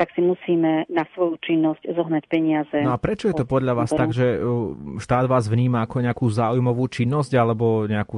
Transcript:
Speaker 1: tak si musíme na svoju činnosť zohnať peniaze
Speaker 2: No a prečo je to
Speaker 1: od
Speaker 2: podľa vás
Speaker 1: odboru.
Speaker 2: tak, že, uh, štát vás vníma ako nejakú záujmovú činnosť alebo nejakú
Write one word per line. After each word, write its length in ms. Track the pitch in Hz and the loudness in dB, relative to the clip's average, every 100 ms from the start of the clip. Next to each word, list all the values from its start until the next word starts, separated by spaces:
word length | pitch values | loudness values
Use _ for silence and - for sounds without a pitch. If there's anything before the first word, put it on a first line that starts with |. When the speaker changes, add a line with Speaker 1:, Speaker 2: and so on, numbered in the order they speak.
Speaker 1:
tak 80 | 175 - | -4 2
si 80 | |
musíme 640 | 175 180 - 170 160 160 160 | 0 0 0 2 2 2 0
na 160 | 170 156 | -4 -4
svoju 240 | - 175 160 | -2 -2 -2
činnosť 400 | - 165 156 151 - | -2 2 2 0 -4
zohnať 320 | 170 165 156 | -4 -2 -2
peniaze 480 | - 165 160 156 147 147 | -2 0 2 0 0 -2
Speaker 2:
No 160 | 135 123 | 0 0
a 40 | |
prečo 280 | - 208 214 | -2 -2 -2
je 80 | 160 | -2
to 80 | |
Speaker 1:
od 80 | - | 0
Speaker 2:
podľa 240 | 131 127 120 | 0 0 0
vás 160 | 120 | 0
Speaker 1:
odboru. 80 | 151 | 0
Speaker 2:
tak, 100 | 123 117 | 0 2
že, 100 | 123 92 | 0 0
uh, 560 | 117 120 101 - 71 87 | -2 -2 -4 -8 -10 -10
štát 320 | - 127 127 | -2 0 2
vás 160 | 127 | 0
vníma 400 | 107 117 127 123 | 2 0 2 0
ako 160 | 110 127 | -2 -2
nejakú 240 | 123 117 | -2 0
záujmovú 640 | 123 107 113 123 123 120 127 | -2 0 0 0 0 0 -2
činnosť 480 | - 120 147 139 127 | -2 0 0 2 2
alebo 480 | 117 110 117 110 | 2 2 2 2
nejakú 320 | 107 107 104 | 0 -2 -2